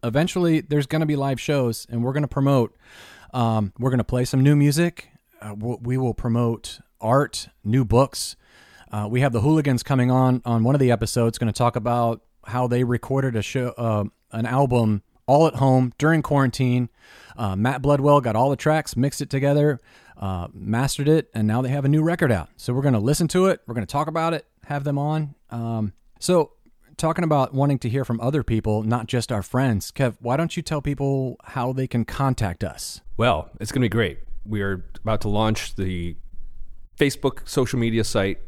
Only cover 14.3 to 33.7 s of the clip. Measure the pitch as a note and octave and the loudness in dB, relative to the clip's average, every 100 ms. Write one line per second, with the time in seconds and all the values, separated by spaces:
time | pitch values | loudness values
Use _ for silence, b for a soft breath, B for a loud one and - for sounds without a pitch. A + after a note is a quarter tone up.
14.3 | A2+ A#2 B2+ C#3 B2 A2 G#2 _ _ - | -6 -2 0 2 2 2 0 _ _ 2
15.3 | C#3+ D#3+ A#2+ C3+ C3 B2+ - D3+ E3 - | 4 4 4 4 4 2 0 2 2 2
16.3 | C#3+ C3+ - B2+ B2 A#2+ B B B B | 2 0 0 0 0 -2 B B B B
17.3 | B G#2+ F#2+ A2+ C3+ C3+ C#3+ C#3+ C#3+ A#2+ | B -4 0 0 0 2 2 6 4 4
18.3 | A2 C3 C#3 D#3 D#3 - - C#3 - C#3 | 2 2 2 0 0 -2 -2 -2 -2 -4
19.3 | C#3 C#3 D3 D3 C3 b b b b G2 | 0 2 4 2 0 b b b b -6
20.3 | F#2 F2 - G2 A2+ C#3 - C#3+ D#3+ - | -6 -8 -10 -4 0 0 0 2 2 0
21.3 | - G#2+ A2+ B2+ C#3+ C#3 D3+ D#3 F3 C#3+ | -2 0 0 -2 0 2 2 2 0 2
22.3 | G2+ D#2 _ - B2+ C#3+ A#2 A2 D3 E3 | 0 -2 _ -4 0 2 2 2 0 0
23.3 | F3+ F#3+ - - A#2 G#2 C#3+ D#3 D#3+ E3 | 2 2 0 -4 -8 -4 -4 -4 -2 -2
24.3 | E3 - _ - C#3+ C#3+ C#3+ D3 D#3 D3 | -4 -8 _ -8 -6 -4 -2 -2 -2 -4
25.3 | C#3+ _ A#2 A#2 A2+ G#2+ - _ _ - | -10 _ -8 -4 -2 -4 -6 _ _ 2
26.3 | F3+ D3+ _ _ _ _ - D#3+ E3 E3 | 2 2 _ _ _ _ -4 -2 0 0
27.3 | D3 B2+ C3+ C#3+ C#3 A#2+ B2+ C3 A#2 A#2+ | 2 0 0 2 2 0 -2 -2 -2 0
28.3 | D3 A#2+ A2+ G#2+ G#2+ A2 A#2+ A2 B2 A2 | -2 0 0 0 -2 0 -2 0 -4 -2
29.3 | A2 F#2 B2+ C3+ G#2 - - C3 - A#2+ | -4 -2 0 2 0 -2 -2 -2 -2 -2
30.3 | C3+ E3 - D3+ D#3 C#3+ C#3 C#3 C3+ C3 | -2 -2 -4 -6 -4 -4 -2 0 0 -2
31.3 | - - C3 A#2+ C3 C3 A#2+ A2 - C3+ | -8 -10 -4 -4 -2 -2 -2 -2 0 0
32.3 | B2+ G2+ F2 F2+ - - - - - A#2 | 2 -2 -2 -6 -8 -14 -14 -8 0 2
33.3 | D#2+ - - G#2+ | 2 -2 -10 -6